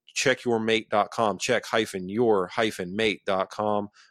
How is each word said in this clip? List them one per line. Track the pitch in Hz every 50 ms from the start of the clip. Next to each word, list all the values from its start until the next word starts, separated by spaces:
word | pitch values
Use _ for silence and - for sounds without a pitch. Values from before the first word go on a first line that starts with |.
| _ - -
check | - - 135 127 - -
your | 123 117 110
mate | 110 113 113 113 107 -
dot | 113 104 98 -
com, | - - 113 104 95
check | 87 - - 120 101 -
hyphen | - - 113 110 - - 95 90 90
your | 101 113 123 113 107 95 90
hyphen | 87 - 120 113 110 - - 92 87 95
mate | 107 113 107 90 - -
dot | - 95 95 95 -
com | - - 107 104 104 104 104 101 _ - - _